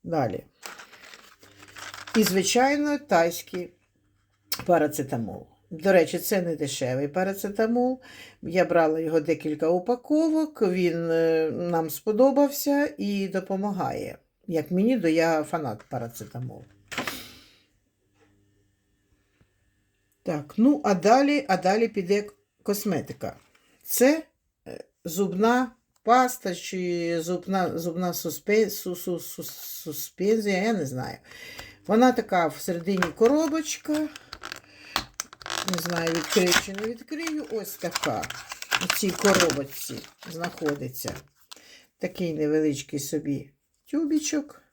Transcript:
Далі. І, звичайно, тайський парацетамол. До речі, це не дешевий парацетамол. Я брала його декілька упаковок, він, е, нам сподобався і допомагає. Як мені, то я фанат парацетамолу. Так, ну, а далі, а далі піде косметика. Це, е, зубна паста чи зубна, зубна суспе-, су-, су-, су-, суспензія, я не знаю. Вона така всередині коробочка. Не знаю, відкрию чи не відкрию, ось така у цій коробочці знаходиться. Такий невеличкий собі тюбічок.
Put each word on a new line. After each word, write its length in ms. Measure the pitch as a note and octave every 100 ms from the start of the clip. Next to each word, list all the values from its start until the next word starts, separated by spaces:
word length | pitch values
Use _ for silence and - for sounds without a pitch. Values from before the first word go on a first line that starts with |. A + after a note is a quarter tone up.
Далі. 400 | F3 E3 B2 - - _ - - - - - - - _ - - - - - - - A3+
І, 60 |
звичайно, 760 | F#3 F#3+ F#3 A#3+ C4+ D4 D4 D4
тайський 760 | - F3 E3+ E3+ - F#3 F3 _ _ _ _ _ _ _ _ - -
парацетамол. 840 | E3+ D3+ D3 C3 B2 G#2+ G2 - _ _
До 200 | D#3+ F#3+
речі, 280 | F#3 D#3+ F3
це 220 | - G3
не 140 | E3+ D#3
дешевий 520 | C#3+ - B2 B2+ C#3+
парацетамол. 920 | D3+ F#3 G3 G3 G3+ A3 A#3+ B3 C4 - - - _
Я 240 | - F3+ F3
брала 340 | E3+ D#3 D#3
його 200 | D#3+ D#3+
декілька 500 | D3+ D#3 D#3 D3+ D#3+
упаковок, 920 | F3 - B3 - D4+ D#4+ D#4 D4+ -
він, 500 | G3 F#3 F3 E3 E3
е, 400 | E3 E3 D#3+ D#3+
нам 380 | C3 F3 E3+ D#3+
сподобався 1040 | - - G#3+ C4+ C4 C#4+ C#4+ C#4+ C#4+ D4 -
і 300 | G3+ G3+ F#3+
допомагає. 880 | F#3+ F#3+ F#3+ G3+ G3 C#3+ - - - _ _ -
Як 240 | D#3+ D3
мені, 280 | F3+ A3 B3+
то 80 | E3+
я 360 | D#3+ E3 D#3+
фанат 400 | D3+ E3+ C#3 G#2+ -
парацетамолу. 760 | B2+ A#2 - G#2 A#2+ B2+ G#2 - _ _ - - - - - - _ _ _ _ _ _ _ _ _ _ _ _ _ _ _ _ _ _ _ _ _ _ _ _ _ _ _
Так, 300 | - D3+ C#3 -
ну, 240 | B3 D4
а 100 | G#3
далі, 520 | F#3 F#3+ B3 C#4+ D4 -
а 100 | F3+
далі 300 | F3+ G#3+ A3+
піде 380 | G#3 F3 G3+ G#3 _ _ _
косметика. 720 | - G3+ G#3 D#3 - - - - _ _ _ _
Це, 400 | - - B3+ D#4+ - _ _ _ -
е, 160 | - - _ F3
зубна 680 | D#3 F#3+ F3+ A3 B3 B3 _ _ _
паста 520 | - B3+ B3+ - G3 F3+
чи 640 | - F#3 F3+ F3 E3+ E3+
зубна, 560 | D#3+ F3+ F#3 F#3+ F3 -
зубна 340 | E3+ E3 F3+
суспе-, 560 | E3+ E3+ C#3+ - G#3+ G#3
су-, 260 | - F#3 F3
су-, 240 | - E3+
су-, 240 | - - D#3 - - -
суспензія, 760 | E3 C#3+ - - F#3+ A3+ G3+ F#3+
я 160 | G#3+
не 120 | G#3+ C3+
знаю. 320 | B2+ - - - - - - - - -
Вона 240 | A3 B3+
така 360 | B3 A3 F3+ D#3+
всередині 560 | - - E3+ E3+ F#3+ F3+ -
коробочка. 920 | A3+ D4 D#4+ D#4+ D#4 - - D4+ D4+ - - - - - - - - - - _ - - - - F#3+
Не 120 | F3+
знаю, 300 | E3 E3+ E3
відкрию 400 | E3 E3 G#3 F3+ E3+ -
чи 80 |
не 140 | G3 A3
відкрию, 580 | A#3 - D#4 E4 D4+ -
ось 240 | A3 F#3 -
така 480 | F3 - D3+ G#2+ - - - - - - F#3
у 120 | -
цій 140 | G3+
коробочці 840 | - G3+ F#3+ E3+ C#3+ C#3 - - A#2 - _ -
знаходиться. 840 | E3 F3 - D#3 C#3+ B2+ - - - - _ _ - - - _ _
Такий 360 | F3+ F3+ F3
невеличкий 640 | D#3 D3+ D#3 D#3 C#3 - D3
собі 500 | - D#3 C#3+ C#3 - _ _ _ _
тюбічок. 680 | D4 D4+ D4+ D4+ D4+ C#4+ - _